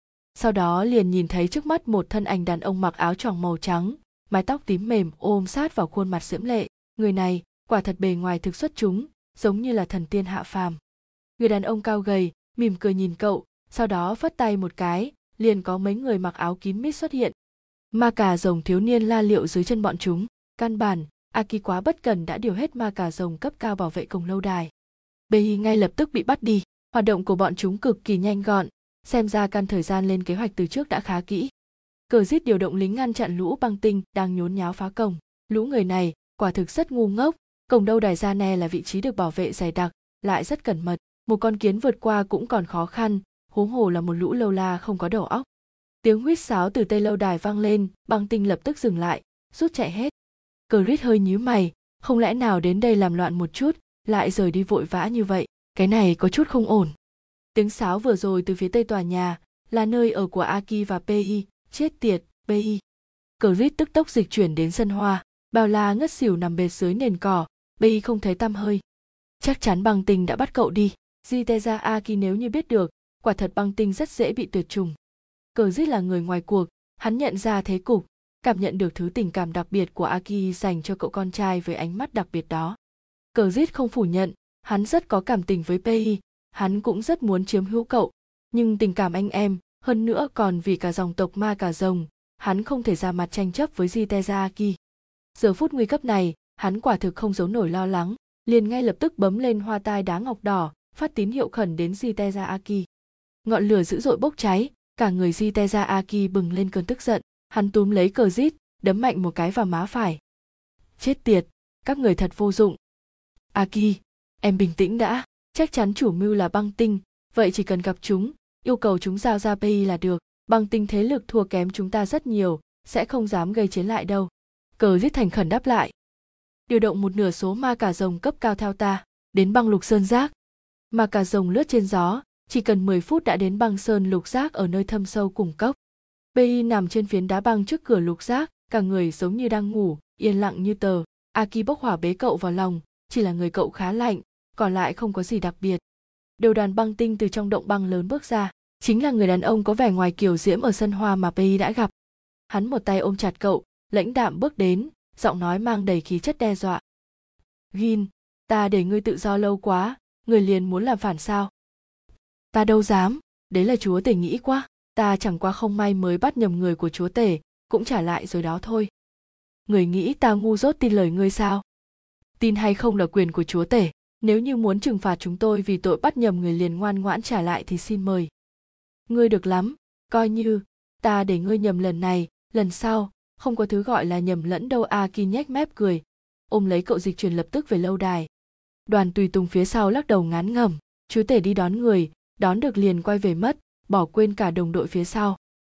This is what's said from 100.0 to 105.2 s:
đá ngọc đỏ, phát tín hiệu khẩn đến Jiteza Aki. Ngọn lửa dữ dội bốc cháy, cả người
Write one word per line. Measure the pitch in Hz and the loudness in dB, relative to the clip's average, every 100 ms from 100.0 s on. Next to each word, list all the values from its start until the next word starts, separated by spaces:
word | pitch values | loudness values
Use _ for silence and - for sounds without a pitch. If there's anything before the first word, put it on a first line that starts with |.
đá | 190 175 | -2 -4
ngọc | 254 226 | -6 -6
đỏ, | 202 196 160 - _ - | -2 -2 -2 -8 _ -8
phát | 311 | -6
tín | - 202 | -2 -2
hiệu | 262 233 | -2 -2
khẩn | - 190 160 | -2 -2 -2
đến | 170 | -4
Jiteza | 196 247 208 202 196 | -4 -4 -2 -4 -4
Aki. | 190 190 - 202 175 _ _ _ _ _ | -6 -8 -4 -6 -6 _ _ _ _ _
Ngọn | - 220 208 | -2 2 4
lửa | 214 | 4
dữ | 170 196 | 2 0
dội | 262 185 | 0 2
bốc | 277 302 | 0 0
cháy, | 220 190 262 - _ - | 0 2 0 -6 _ -2
cả | 220 | 0
người | 180 | 2